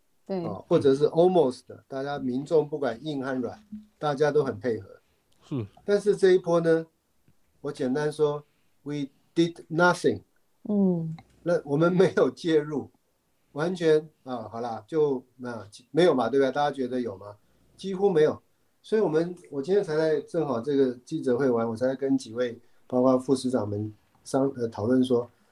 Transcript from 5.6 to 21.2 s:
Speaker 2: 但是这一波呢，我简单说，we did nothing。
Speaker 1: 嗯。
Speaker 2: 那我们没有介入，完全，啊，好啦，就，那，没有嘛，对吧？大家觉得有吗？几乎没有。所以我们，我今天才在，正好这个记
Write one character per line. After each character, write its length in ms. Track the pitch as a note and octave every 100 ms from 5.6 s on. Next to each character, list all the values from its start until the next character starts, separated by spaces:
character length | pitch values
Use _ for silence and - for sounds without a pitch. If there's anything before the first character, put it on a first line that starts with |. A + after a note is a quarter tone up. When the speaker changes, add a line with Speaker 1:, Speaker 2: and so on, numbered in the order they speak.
| G2+ -
Speaker 2:
但 160 | - G3+
是 160 | G3+ F3+
这 160 | F#3+
一 60 | F3+
波 200 | E3+ E3+
呢， 260 | E3 E3 E3 _ _ _ _ _ _ _
我 100 | C#3+
简 220 | D3 C3
单 180 | C#3 D3+
说， 320 | D3 D3 D3 - _ _ _
we 240 | C#3 D3 C#3 _ _
did 200 | - E3+ - -
nothing。 520 | D#3+ F3 F3 C#3 A2 - _ _ _
Speaker 1:
嗯。 500 | - G#3 F#3+ F3 E3 D#3+ - _
Speaker 2:
那 180 | E3 E3+
我 120 | D3 C#3+
们 160 | E3+
没 200 | F3+ F3+ -
有 140 | C#3+
介 280 | B2+ E3+ D#3
入， 320 | D3+ C#3+ G2+ _ _ _ _ _ _
完 220 | C#3+ E3+
全， 260 | F#3 E3 D#3 D#3+ _
啊， 240 | C3 B2 G#2+
好 100 | A#2
啦， 220 | A#2+ A2+ G#2+
就， 360 | D#3+ D3 C3 - _
那， 300 | B2 A2+ G2+ - _
没 140 | D#3
有 100 | F3+
嘛， 140 | C3+ A#2
对 120 | C3+
吧？ 100 | C3+
大 120 | C3+
家 80 | D3
觉 180 | C#3 B2
得 120 | B2+
有 160 | A#2 F#2+
吗？ 200 | G2+ G#2 _ _ _ _
几 180 | F#3+
乎 160 | F#3 G3+
没 120 | E3
有。 200 | D3+ A2 _ _ _ _
所 160 | - G#3+
以 20 |
我 80 | F#3+
们， 260 | D#3 E3+ F3 -
我 120 | C#3+
今 120 | C3+
天 80 | G3+
才 140 | F3 D#3
在， 240 | D#3+ D3+
正 240 | - E3+ D#3
好 140 | A#2
这 160 | A#2 C#3
个 160 | C3 A#2+
记 180 | - D#3